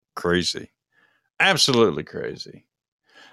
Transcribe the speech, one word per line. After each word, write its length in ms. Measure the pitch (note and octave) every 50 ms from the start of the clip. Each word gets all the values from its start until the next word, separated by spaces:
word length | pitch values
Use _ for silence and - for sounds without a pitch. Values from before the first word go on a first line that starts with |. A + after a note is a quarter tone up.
| _ _ -
crazy. 560 | - - F2 F2 F2+ E2 - - - - - _ _ _ _ _ _ _ _ _ _ _ _ _ -
Absolutely 640 | E3+ F#3+ F#3+ C#3+ - - B2+ A#2 A2+ F#2+ D2 D2 D2+
crazy. 640 | - - - - - - - - - - - _ _ _ _ _ _ _ _ _ _ _ - - -